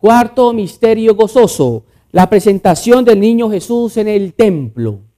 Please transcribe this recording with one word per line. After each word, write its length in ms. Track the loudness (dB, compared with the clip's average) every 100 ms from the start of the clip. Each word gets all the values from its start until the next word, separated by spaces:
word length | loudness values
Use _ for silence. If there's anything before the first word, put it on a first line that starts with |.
Cuarto 500 | 2 2 0 0 -2
misterio 600 | -2 -8 -2 0 2 0
gozoso, 720 | 2 2 2 0 0 -4 -4 _ _ _
la 180 | 0 2
presentación 760 | 2 0 0 -2 -2 2 2
del 160 | 4 2
niño 280 | 2 0 -2
Jesús 480 | -6 -6 -6 -4 -4
en 100 | -4
el 260 | -4 -6
templo. 640 | 0 0 0 -8 -8 -8 -10 _